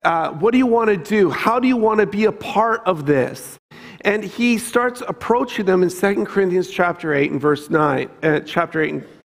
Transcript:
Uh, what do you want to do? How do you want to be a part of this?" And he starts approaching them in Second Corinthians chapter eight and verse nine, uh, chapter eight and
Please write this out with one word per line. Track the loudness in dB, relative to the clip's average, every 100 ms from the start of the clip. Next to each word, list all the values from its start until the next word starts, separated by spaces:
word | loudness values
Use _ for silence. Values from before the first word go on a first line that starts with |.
Uh, | 0 0 -2
what | 0 2
do | 2
you | 4
want | 2 2
to | 0
do? | 0 2 2
How | 2 0 2
do | 2
you | 2
want | 2 2
to | 0
be | 2
a | 0
part | -2 -6 0 0 0 -2
of | -2 0
this?" | 0 0 -4 -16 -20 _ -20 -20 -6
And | -2 -2
he | -4 -2 2 2
starts | 0 0 0 -4 -10
approaching | -10 0 0 0 -2
them | 2 4
in | 2
Second | 2 -2 0 -2
Corinthians | 0 0 0 -2
chapter | 0 -2 0 -2
eight | 0 0
and | 0
verse | 0 0 0
nine, | 0 2 0 -4 -4
uh, | 0 0
chapter | -2 -4 -2 -2
eight | -4
and | -4 -10 -20